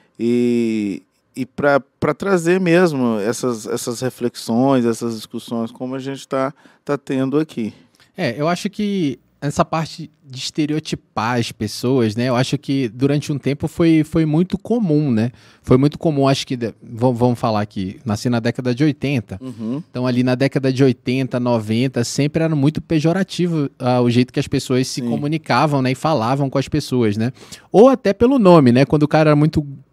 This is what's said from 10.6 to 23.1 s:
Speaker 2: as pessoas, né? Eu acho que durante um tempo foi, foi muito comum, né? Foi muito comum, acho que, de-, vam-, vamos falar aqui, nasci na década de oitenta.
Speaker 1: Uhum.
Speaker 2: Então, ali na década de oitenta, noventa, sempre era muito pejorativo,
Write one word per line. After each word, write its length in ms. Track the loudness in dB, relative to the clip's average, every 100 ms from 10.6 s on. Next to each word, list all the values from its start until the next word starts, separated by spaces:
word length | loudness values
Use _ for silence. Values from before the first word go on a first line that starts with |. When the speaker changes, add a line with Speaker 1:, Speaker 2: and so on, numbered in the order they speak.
| -2 -4 -6 -10 _ -4 -2 -2
Speaker 2:
as 140 | -2
pessoas, 640 | -4 -8 -4 0 2 0 0
né? 140 | -2
Eu 40 |
acho 220 | 0 0 -4
que 320 | -4 -2 -2
durante 420 | 0 0 0 -2
um 80 | -4
tempo 300 | -4 -4 -4
foi, 340 | 0 4 4
foi 220 | 2 0
muito 320 | 0 0 0 -2
comum, 560 | -2 -2 2 2 2
né? 180 | 0 -2 -6 -20 _
Foi 140 | 2 4
muito 220 | 4 0
comum, 280 | -2 0 2
acho 180 | 0 -2
que, 100 | -6
de-, 180 | -6 -8
vam-, 300 | -14 -2 0
vamos 260 | 2 2 2
falar 220 | 0 -2
aqui, 400 | -2 -4 -8 -6
nasci 260 | -6 -4 0
na 100 | 0
década 340 | 0 -2 -2
de 80 | 0
oitenta. 560 | 0 0 -2 -4 -6 -10
Speaker 1:
Uhum. 420 | -14 -10 -8 -8 -8
Speaker 2:
Então, 180 | -6 -2
ali 160 | 0
na 100 | 0
década 380 | 2 0 0 0
de 100 | 2
oitenta, 560 | 2 2 -2 -4 -2 -2
noventa, 640 | -2 -2 0 -2 0 -2
sempre 400 | -2 -2 -2 0
era 140 | 0 2
muito 240 | 0 0
pejorativo, 880 | -2 0 2